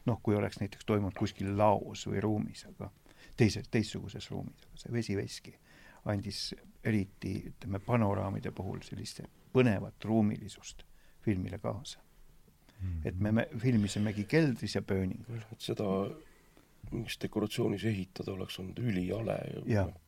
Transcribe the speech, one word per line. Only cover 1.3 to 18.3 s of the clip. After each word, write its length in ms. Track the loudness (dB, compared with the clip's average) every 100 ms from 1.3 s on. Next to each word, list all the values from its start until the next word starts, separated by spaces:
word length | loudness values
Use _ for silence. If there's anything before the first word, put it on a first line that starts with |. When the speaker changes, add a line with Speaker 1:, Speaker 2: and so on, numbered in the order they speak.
| -2 -2
Speaker 1:
laos 540 | 4 6 6 2 -8 -4
või 160 | 0
ruumis, 420 | 2 0 -2 -8 -16
aga 220 | -12 -12 -12 -20 -20 -20
teises, 360 | 4 4 4 0
teistsuguses 640 | 0 0 -4 -8 -10 -8
ruumis, 340 | -8 -8 -12
aga 160 | -20 -16
see 120 | -6
vesiveski 600 | -4 -2 -2 -2 -8 -14 -20 _ -20 -20 -12
andis 440 | -4 -2 -2 -6 -8 -10 -16 -6
eriti, 560 | 0 0 0 -4 -6 -4 -6
ütleme, 340 | -10 -6 -6
panoraamide 720 | 0 2 4 2 0 -2 -6
puhul 280 | -6 -6 -6
sellist 380 | -10 -10 -10 -12 -16 -18 2
põnevat 540 | 6 6 6 0 -8
ruumilisust 800 | 2 4 4 2 -6 -14 -16 -16 -18 -20 -20 -6
filmile 400 | 0 0 0 -4
kaasa. 420 | -4 -4 -8 -16 -20 -20 -20 -20 -20 _ -20
Speaker 2:
Mhm. 300 | -8 -4 -2
Speaker 1:
Et 160 | -2 0
me, 140 | 2
me 140 | 4 2
filmisimegi 720 | 0 4 4 4 2 0 0
keldris 500 | 2 4 4 2 -2
ja 80 | -2
pööningul. 580 | 0 0 0 -2 -8 -10 -10
Speaker 3:
Et 140 | -10
seda 260 | -4 -2 2 2 0 -6 -16 -20 -20 -20 -20 _
mingis 340 | -8 -6 -6 -4
dekoratsioonis 680 | -4 -2 -2 0 0 0 0
ehitada 480 | 0 -4 -6 -6